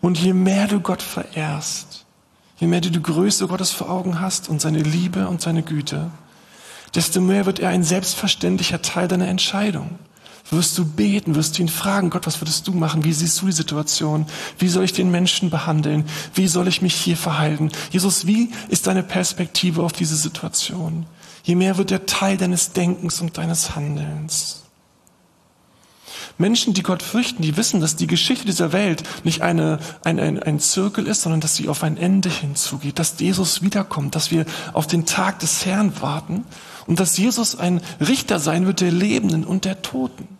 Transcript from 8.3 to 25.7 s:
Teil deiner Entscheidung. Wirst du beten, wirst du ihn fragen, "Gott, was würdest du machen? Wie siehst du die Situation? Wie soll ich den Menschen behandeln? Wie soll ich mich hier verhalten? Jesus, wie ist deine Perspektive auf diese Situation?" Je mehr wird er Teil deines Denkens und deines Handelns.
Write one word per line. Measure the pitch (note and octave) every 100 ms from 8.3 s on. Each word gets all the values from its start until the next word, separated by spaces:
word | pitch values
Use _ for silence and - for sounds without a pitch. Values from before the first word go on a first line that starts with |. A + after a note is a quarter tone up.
| - F3 F#3 F3 E3+
Teil | - - F3+
deiner | F3+ F3+
Entscheidung. | F#3 - G3 G#3 E3 D3+ F3 - _ - - -
Wirst | D#3 E3+ -
du |
beten, | E3 D#3 G#3 G3+ F#3
wirst | D3+ D#3 -
du |
ihn | E3+
fragen, | - G3 G3 F3
"Gott, | F3+ E3+
was | -
würdest | D#3+ D#3 -
du |
machen? | F3+ D#3+ D#3
Wie | D#3
siehst | D#3 E3+ -
du | F#3+
die |
Situation? | E3 D#3 D3+ D3 - D#3 D3+ D#3 - - -
Wie | F3+
soll | F3
ich | F#3
den | F#3 F3+
Menschen | F3 F3+ - F#3
behandeln? | D#3+ E3+ D#3 D3 D3+ D3+ - -
Wie | - F#3+
soll | E3+ F3+
ich | F3
mich | F#3
hier | - - E3
verhalten? | F3+ D3+ D3+ D3+ D#3 - -
Jesus, | F#3 F#3+ F#3 E3
wie | G#3+ A#3 - -
ist | E3+ F#3+
deine | F#3+
Perspektive | F#3 F#3 F3+ - F3 - F#3 D#3+
auf | E3+
diese | - D#3+ D#3
Situation?" | D#3 E3 E3 - - F3+ E3 D#3+ D#3+ - - -
Je | - F3
mehr | F#3+ F#3
wird | F#3+
er | F#3+ F#3+
Teil | - G3 F#3+
deines | F#3 F3 -
Denkens | - F3 F3+ D#3+ -
und | E3+ -
deines | E3 E3 -
Handelns. | - D3 D3 D3+ D3+ D#3 - - - - _ _ _ _ _ _ _ _ _ _